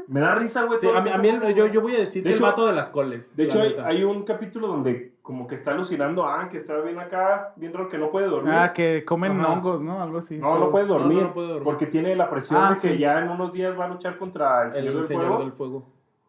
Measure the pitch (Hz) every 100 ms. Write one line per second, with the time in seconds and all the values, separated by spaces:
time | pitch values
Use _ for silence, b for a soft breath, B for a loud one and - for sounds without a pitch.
0 | 359 135 160 214 233 240 233 226 - -
1 | 202 190 202 233 220 202 214 214 226 240
2 | 196 190 180 220 202 208 226 170 135 143
3 | 135 117 - 143 156 214 214 139 139 175
4 | 196 202 196 214 214 233 214 160 131 123
5 | - _ - 127 123 135 - 147 180 165
6 | 143 175 151 139 180 160 151 151 160 175
7 | 180 185 190 202 202 - 165 175 185 156
8 | 151 190 196 147 139 160 175 175 165 160
9 | 156 170 185 147 160 175 180 170 156 190
10 | 170 165 170 156 147 165 - 196 202 165
11 | 139 175 180 170 170 156 143 147 151 160
12 | 170 185 175 139 131 170 196 190 180 143
13 | 143 147 175 175 185 180 185 185 175 175
14 | 180 180 185 170 139 127 117 139 135 139
15 | 156 147 - 214 139 123 131 135 131 _
16 | _ _